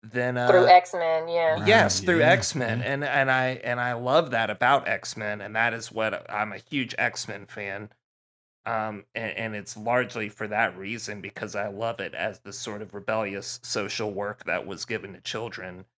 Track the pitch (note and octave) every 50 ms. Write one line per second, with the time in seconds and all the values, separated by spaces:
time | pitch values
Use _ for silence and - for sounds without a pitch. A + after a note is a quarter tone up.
0 | - A2 A2 B2 B2 B2 B2 B2 B2 B2 - F3+ F#3 - F3+ F3+ F3+ - - F3+
1 | E3 E3 D#3+ D#3+ D#3+ E3 E3+ E3+ E3 D#3+ D#3 D#3+ D3+ F3 G#3+ A3+ F#3+ A#3 - -
2 | - F3+ F3 E3 D3 D#3 F3+ G3 - - - D3 B2 A#2 A2+ A#2 - A2+ C#3 C#3
3 | C#3+ C#3 C3 C#3+ C3+ C3+ C3 C3 B2+ B2+ B2+ - - B2 B2 A#2+ B2 B2 B2 A#2
4 | B2 B2 C3+ D#3+ E3+ C#3 B2 A2+ A2+ G#2 G#2 - B2 B2 C#3 C#3 - E2+ F#2 G2
5 | - - - A2 G#2+ G#2 G#2 G#2 G2 G#2 G#2+ A2 A#2 A#2 A2+ A2+ A2 - - A2+
6 | A2 A2 G2 - - - F#2 G#2+ G#2+ G#2+ G2 G2 - _ D3 C#3 B2+ - - -
7 | A#2+ A#2+ A#2+ - - - G#2 G2+ G2+ - - A2 G2+ G2 F#2+ G2+ G#2+ G2+ _ _
8 | _ _ _ _ _ _ _ _ _ _ _ _ _ A#2 A2+ A2 A2 A2 G#2+ G2
9 | - _ _ A2+ A#2 G#2+ E2+ G#2 A2+ A2 G#2+ G#2 F#2+ - - G#2+ G#2+ A#2+ A#2+ B2+
10 | B2 G2+ - A#2 G#2+ G#2 - - A2+ G#2 G#2 G#2+ A2+ G2 F2+ F2+ G2 G2+ A2+ A2+
11 | - - G#2 G#2 F2+ G2+ - - A2+ G2+ F#2 G2+ G2+ G#2 G2 G2 A2+ A#2 A#2 -
12 | F#2+ E2+ - C2+ F2+ A2 G2 - _ G2+ G2 - - A2+ G#2+ G#2 G#2+ G2 - G2+
13 | F#2+ - A2 A2 A2 G2 G2 G2 G2 - - - - - - A2+ G2+ G2+ - -
14 | A2 G#2+ G2+ F#2+ G#2 G#2 G#2 _ - - E2+ F2 A1+ F2 F#2+ E2+ - - A2+ G#2
15 | E2+ G2 F#2 E2+ _ - - A2 A#2 A2+ G2 - F#2 F#2 F2+ F2+ G2 _ _